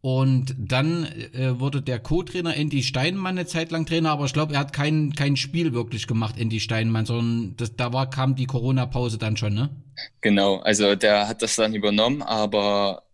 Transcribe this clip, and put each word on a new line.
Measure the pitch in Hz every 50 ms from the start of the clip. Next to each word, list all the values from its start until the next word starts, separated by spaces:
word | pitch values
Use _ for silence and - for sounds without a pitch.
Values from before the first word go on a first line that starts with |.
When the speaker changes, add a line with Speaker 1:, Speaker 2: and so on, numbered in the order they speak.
| -
Speaker 1:
Und | 131 127 131 131 135 131 127 131 - - -
dann, | 101 - 127 131 147 165 170 170 156
äh, | - - - - - 123 127 131 131 123 120
wurde | 135 143 143 135
der | 139 131 123 117
Co-Trainer | - - 151 180 175 - - 180 165 165 -
Andy | 147 151 147 147 135
Steinmann | 127 - - 127 143 175 190 196 185 185 185 180
eine | 175
Zeit | 180 - 165 165 165
lang | 165 160 156
Trainer, | 160 165 165 160 156
aber | 151 143 143
ich | 135
glaub, | - 151 156 156
er | 143 139
hat | 143 139
kein, | - 143 143 151 156 156 151 143
kein | - - 143 143 139
Spiel | 131 - - 160 170 165 151 120
wirklich | 120 113 - 117 104 - -
gemacht, | 110 113 113 110 - 120
Andy | 117 107 113 107
Steinmann, | - - 113 110 113 113 113 113 107
sondern | 110 117 117 117 117 117 117 110 90 -
das, | - 120 110 -
da | - 123 120
war, | 123 131 131 131
kam | - 135 131 135 131
die | 131 131
Corona-Pause | 131 135 120 120 131 131 131 123 127 127 123 123 117 113 107
dann | 110 110 107
schon, | - 107 104 101
ne? | 110 139 147 - - - - - - - - _ _
Speaker 2:
Genau, | - 107 101 98 98 98 95
also | - - 107 104 107 104 101 101
der | 95 113 104 104 104 104 107
hat | 107 -
das | 117 - -
dann | 117 110 110 110
übernommen, | 101 107 104 104 107 110 123 143 147
aber, | - - 113 107 107 101 107 104 101 101 101 101 101 98 90 - - _